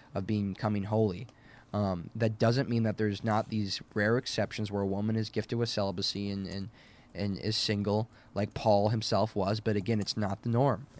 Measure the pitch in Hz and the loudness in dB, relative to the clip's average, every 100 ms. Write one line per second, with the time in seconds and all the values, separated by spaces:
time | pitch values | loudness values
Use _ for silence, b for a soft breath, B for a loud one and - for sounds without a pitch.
0 | B - 98 107 101 92 110 104 98 110 | B -6 -2 0 0 -2 -2 -2 0 2
1 | 110 90 117 B B B B 104 101 90 | 2 0 -10 B B B B -2 0 -2
2 | 82 - 113 110 113 120 139 117 113 - | -4 -2 0 2 2 4 2 2 2 2
3 | 107 98 113 107 110 110 101 - - - | 0 0 0 0 0 -2 -2 -4 -6 0
4 | 104 120 - - 101 - 107 101 98 98 | 2 2 0 -2 -2 -2 -4 -2 0 0
5 | 107 110 107 - 101 117 117 - 98 92 | 0 0 -2 -4 -2 -2 0 0 -2 0
6 | 95 98 101 98 95 92 95 B B B | -4 -2 -4 -4 -6 -6 -8 B B B
7 | B - 101 95 104 110 - 104 104 104 | B -4 -2 -2 -2 -2 0 0 2 2
8 | 110 b b - 101 - 113 101 104 113 | 0 b b -4 -4 0 4 6 4 2
9 | 104 104 107 - 95 110 113 104 95 110 | 0 2 2 0 0 0 0 0 0 0
10 | 98 - 104 98 123 117 139 104 135 - | 0 -2 -2 -2 0 2 2 0 -4 -18